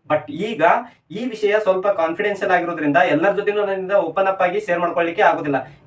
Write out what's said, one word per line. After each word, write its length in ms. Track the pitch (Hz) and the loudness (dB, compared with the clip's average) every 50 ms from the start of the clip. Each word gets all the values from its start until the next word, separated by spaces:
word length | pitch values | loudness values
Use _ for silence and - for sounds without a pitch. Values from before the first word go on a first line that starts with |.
| _ - | _ -2
But 240 | 151 147 - 143 | -2 -2 -2 -4
ಈಗ 300 | 143 160 202 226 226 143 160 175 - 240 247 - - _ _ - | -8 -6 -6 -4 0 2 4 4 4 2 0 -6 -14 _ _ -14
ಈ 160 | 156 208 247 | -10 -8 -8
ವಿಷಯ 300 | 254 220 - 208 202 208 214 | -8 -4 -2 0 2 2 2
ಸ್ವಲ್ಪ 260 | 214 185 185 185 190 202 | 2 2 0 2 0 0
ಕಾನ್ಫಿಡೆನ್ಷಿಯಲ್ 640 | 196 170 160 160 165 - 208 208 202 - 196 180 | 0 0 0 -2 -2 -2 -2 -2 -2 -2 0 0
ಆಗಿರೋದ್ರಿಂದ 440 | 180 175 170 170 165 156 151 147 143 | 0 0 0 -2 -4 -2 -2 2 2
ಎಲ್ಲರ 360 | 175 - 139 143 151 180 202 | 2 2 2 2 2 2 2
ಜೊತೆನೂ 340 | 190 196 185 202 202 208 202 | 0 0 0 -2 0 0 0
ನನ್ನಿಂದ 260 | 196 190 190 185 180 | -2 -2 -4 -2 0
ಓಪನ್ 340 | 202 202 165 160 - 196 190 | 0 0 0 0 0 0 0
ಅಪ್ 160 | 190 - - | 0 0 0
ಆಗಿ 180 | 185 175 180 208 | 0 0 0 -2
ಶೇರ್ 180 | - 180 175 170 | -2 -2 -2 0
ಮಾಡ್ಕೊಳ್ಳಿಕ್ಕೆ 440 | 175 170 - 175 170 165 165 - | -2 -2 0 0 -2 0 2 2
ಆಗೋದಿಲ್ಲ. 340 | - 165 160 156 147 147 139 135 - - - - _ | 4 4 2 2 0 -2 -2 -4 -4 -8 -16 -14 _